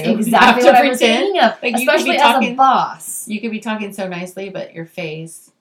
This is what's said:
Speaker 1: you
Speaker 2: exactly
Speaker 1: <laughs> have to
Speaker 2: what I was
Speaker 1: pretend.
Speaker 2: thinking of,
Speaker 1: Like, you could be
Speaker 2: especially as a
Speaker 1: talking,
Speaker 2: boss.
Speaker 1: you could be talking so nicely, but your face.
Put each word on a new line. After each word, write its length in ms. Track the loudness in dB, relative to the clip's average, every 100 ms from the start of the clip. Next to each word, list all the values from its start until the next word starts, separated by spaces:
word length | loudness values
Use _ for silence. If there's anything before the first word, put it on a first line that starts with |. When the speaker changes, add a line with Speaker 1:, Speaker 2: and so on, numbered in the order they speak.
| -2
Speaker 1:
you 60 | -2
Speaker 2:
exactly 140 | 2
Speaker 1:
<laughs> 140 | 4 4
have 120 | 6
to 60 | 6
Speaker 2:
what 80 | 6
I 40 | 4
was 80 | 2
Speaker 1:
pretend. 200 | 0 2
Speaker 2:
thinking 180 | 0 0
of, 200 | 0 0
Speaker 1:
Like, 180 | -4 -2
you 60 | 0
could 180 | 0
be 60 | 0
Speaker 2:
especially 60 | 2
as 40 |
a 120 | 2
Speaker 1:
talking, 220 | 2 0 2
Speaker 2:
boss. 720 | 2 2 0 -6 -14 -14 -10
Speaker 1:
you 120 | -10
could 100 | -8
be 100 | -8
talking 320 | -8 -8 -8
so 120 | -10 -8
nicely, 440 | -8 -12 -12 -12
but 240 | -12 -12
your 100 | -14 -14
face. 640 | -12 -12 -12 -14 -18 _ _